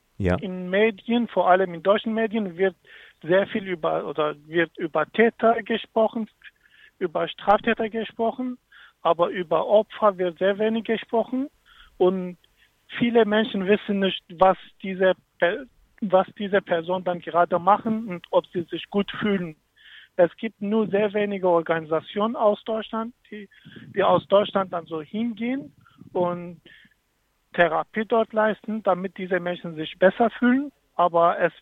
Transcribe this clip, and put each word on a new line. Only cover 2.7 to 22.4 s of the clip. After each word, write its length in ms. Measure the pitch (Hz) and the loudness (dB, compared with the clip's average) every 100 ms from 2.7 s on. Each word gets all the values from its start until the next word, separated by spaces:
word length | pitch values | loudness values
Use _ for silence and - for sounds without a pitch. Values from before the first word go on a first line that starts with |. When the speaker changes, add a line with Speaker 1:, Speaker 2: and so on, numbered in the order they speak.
| - _ - - _ | -2 _ -20 -20 _
Speaker 2:
sehr 240 | 156 185 196 | 0 2 2
viel 200 | 220 190 | -4 -6
über, 400 | 170 160 165 - | -4 -2 -2 -4
oder 280 | 151 151 147 151 | -2 -4 -4 -4
wird 300 | 165 165 - | -2 -2 -2
über 260 | 165 156 151 | -4 -2 -2
Täter 500 | - 226 - 226 226 | 2 2 4 2 2
gesprochen, 680 | 202 170 - 226 220 233 214 _ - _ _ _ - - | -2 -6 -2 0 0 0 -8 _ -20 _ _ _ -20 -8
über 300 | 180 170 170 | -6 -4 -6
Straftäter 600 | - - 208 233 220 220 | -4 2 2 2 -2 -4
gesprochen, 680 | 226 208 - 226 226 254 247 _ - - _ | -6 -8 -4 -4 -4 -10 -10 _ -20 -20 _
aber 260 | 165 165 170 | -2 2 0
über 380 | 190 156 165 247 | -2 -2 -2 4
Opfer 500 | 214 214 - 214 185 | 2 2 2 0 2
wird 200 | 180 160 | -4 0
sehr 200 | 185 202 | 0 0
wenig 260 | 220 226 | 0 -2
gesprochen. 640 | 208 220 - 233 - 254 285 _ _ _ - - | -4 -6 -2 -4 -2 -4 -6 _ _ _ -16 0
Und 400 | 185 190 180 175 _ _ _ _ _ - | 2 2 -6 -12 _ _ _ _ _ -4
viele 260 | 240 233 | 2 4
Menschen 420 | 208 214 220 196 185 | 4 2 0 -2 2
wissen 340 | 208 - 196 | 0 2 0
nicht, 220 | 190 - _ 165 | 0 -2 _ 4
was 180 | 190 180 - _ | 4 4 -6 _
diese 320 | 190 185 185 180 _ - | -8 0 0 0 _ -2
Pe-, 280 | 175 240 262 _ _ - | -2 -2 -10 _ _ -10
was 260 | 202 185 - - | 2 2 2 -6
diese 220 | 202 196 | -2 -2
Personen 440 | - 170 165 185 | 0 -4 -2 -4
dann 160 | 180 175 | -4 -6
gerade 380 | 160 165 175 175 | -4 0 2 2
machen 480 | 180 214 226 220 226 | 2 2 2 -4 -6
und 180 | 175 - | -10 -2
ob 160 | 180 - | -2 -2
sie 140 | 180 | -8
sich 260 | 165 165 - | -6 -10 -4
gut 200 | 202 196 - | -4 -2 -4
fühlen. 360 | 214 196 170 - _ _ - - - - | -2 -2 -4 -12 _ _ -20 -20 -10 2
Es 180 | 170 - | 2 2
gibt 240 | 226 - | -10 -8
nur 260 | 202 220 196 | -2 0 0
sehr 240 | 196 214 | 0 0
wenige 360 | 208 208 196 185 | -2 -4 0 2
Organisationen 880 | 170 160 165 156 160 - 208 220 | 2 2 -4 -2 -4 -4 -2 -2
aus 260 | 254 | 2